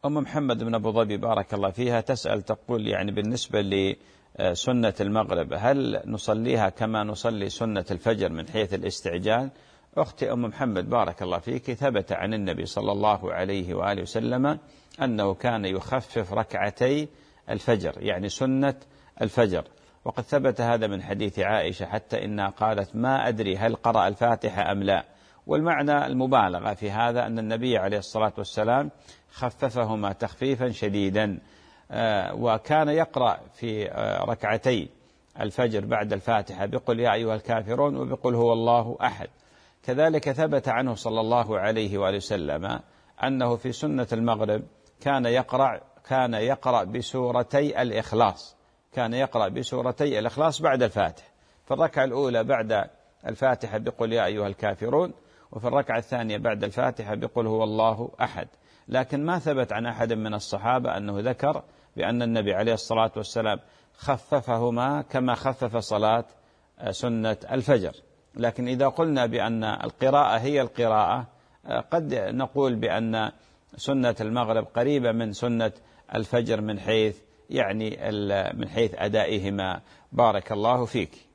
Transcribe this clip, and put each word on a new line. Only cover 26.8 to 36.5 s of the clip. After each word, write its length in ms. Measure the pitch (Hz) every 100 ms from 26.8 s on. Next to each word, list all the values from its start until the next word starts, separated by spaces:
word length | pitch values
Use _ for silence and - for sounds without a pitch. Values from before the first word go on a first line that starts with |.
| 104
هذا 360 | 101 120 120 113
أن 120 | 113
النبي 400 | 110 113 127 113
عليه 200 | 95 104
الصلاة 340 | 98 113 107 98
والسلام 520 | 104 - 107 127 147 - - - _
خففهما 840 | - 127 - 135 120 113 110 104
تخفيفاً 580 | 98 113 - 131 131 127
شديداً، 680 | 113 107 101 98 95 107 95 - - - - _
آه، 440 | 110 113 104 90
وكان 540 | 101 120 110 - 151 151
يقرأ 520 | 151 156 - 123 - -
في، 360 | - 120 107 104
آه، 340 | - 107 92
ركعتي 640 | 95 113 104 110 131 120 76 - _ _ _ -
الفجر 440 | 107 98 127 107
بعد 280 | 104 113 107
الفاتحة 540 | 104 95 113 101